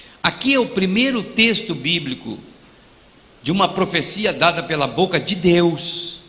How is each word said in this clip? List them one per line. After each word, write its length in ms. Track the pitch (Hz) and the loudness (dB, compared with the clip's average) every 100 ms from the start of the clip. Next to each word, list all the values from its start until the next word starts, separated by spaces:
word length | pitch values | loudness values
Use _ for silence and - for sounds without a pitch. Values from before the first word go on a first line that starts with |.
| - - | -20 -6
aqui 320 | 170 - 262 | -4 -2 2
é 60 | 269 | 2
o 60 | 233 | 0
primeiro 580 | 196 185 202 262 247 | 0 0 2 0 0
texto 500 | - - 226 208 - | -2 2 2 2 0
bíblico 640 | 151 139 170 139 123 113 101 - - - - - _ _ _ _ - | -4 -2 -2 -4 -8 -10 -14 -14 -20 -20 -20 -20 _ _ _ _ -10
de 100 | 117 | -4
uma 180 | 190 180 | 0 0
profecia 640 | - 185 170 - - 208 | 0 -2 0 0 0 0
dada 300 | 147 165 165 | 2 2 2
pela 240 | - 156 135 | -2 -2 -2
boca 320 | 156 185 156 | 0 0 0
de 160 | - 190 | -2 0
Deus 840 | 175 175 170 160 - - - - | 4 4 4 2 -2 -2 -4 -10